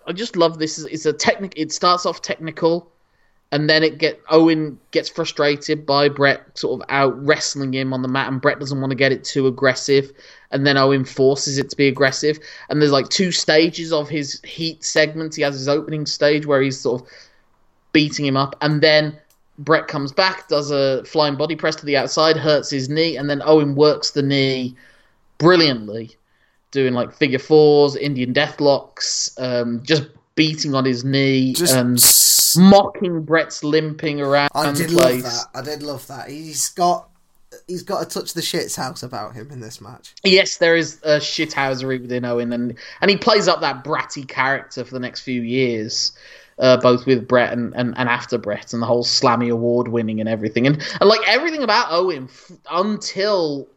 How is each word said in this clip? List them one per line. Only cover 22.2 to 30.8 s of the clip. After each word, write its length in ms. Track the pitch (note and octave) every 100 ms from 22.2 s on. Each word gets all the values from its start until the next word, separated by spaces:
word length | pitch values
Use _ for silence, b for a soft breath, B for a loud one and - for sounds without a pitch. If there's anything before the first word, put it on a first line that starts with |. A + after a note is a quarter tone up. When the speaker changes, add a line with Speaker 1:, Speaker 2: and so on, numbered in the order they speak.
| D#3+ D#3
Speaker 1:
hurts 340 | D3+ D3 -
his 200 | C#3+ B2+
knee, 260 | D3+ E3 C3
and 140 | C#3+
then 120 | C#3+ D3
Owen 280 | D#3 C#3+ C#3
works 360 | D3+ D3 -
the 100 | D3
knee 540 | C#3 C#3 C3+ C3 B2 - b b b b _ -
brilliantly, 800 | D#3 F3+ D#3+ A#2+ G#2 A2 A2+ _ _ _ _ _ _
doing, 220 | C#3 C3
like, 200 | B2 A#2+
figure 260 | - C#3+ C3+
fours, 560 | - D#3 D3+ D3 C#3+ C3+
Indian 380 | D3 C3 B2
death 260 | C3 D3+ -
locks, 760 | D3 C3+ - - - - - -
um, 440 | B2+ B2 A#2+ A#2
just 200 | A#2+ D#3 - _ _ -
beating 400 | D#3 D#3 D#3
on 80 | C3+